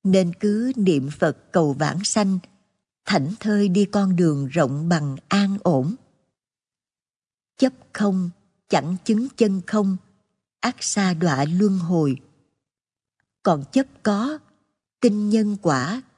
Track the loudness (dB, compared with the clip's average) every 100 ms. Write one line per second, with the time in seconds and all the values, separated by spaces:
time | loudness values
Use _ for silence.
0 | 4 2 2 -2 -2 0 -2 0 2 2
1 | -2 -2 -2 -2 _ 0 0 0 -2 -2
2 | -2 -2 0 -2 -6 _ _ _ _ _
3 | -2 -2 -2 -4 -2 0 2 2 2 2
4 | 2 2 2 2 -2 -2 -2 -2 0 0
5 | -2 -8 _ 0 0 0 0 0 0 -6
6 | _ _ _ _ _ _ _ _ _ _
7 | _ _ _ _ _ 0 0 0 _ -2
8 | 0 0 -4 -8 _ _ _ -2 -2 -6
9 | 0 -2 -2 0 0 0 -2 0 0 -2
10 | _ _ _ _ _ _ -6 -6 -6 -2
11 | 0 0 0 0 -2 2 2 0 0 0
12 | 0 -2 _ _ _ _ _ _ _ _
13 | _ _ _ _ -2 -2 0 -2 -2 -4
14 | -2 -2 -4 -8 _ _ _ _ _ _
15 | 0 2 0 0 0 -2 -2 0 -2 -8
16 | -12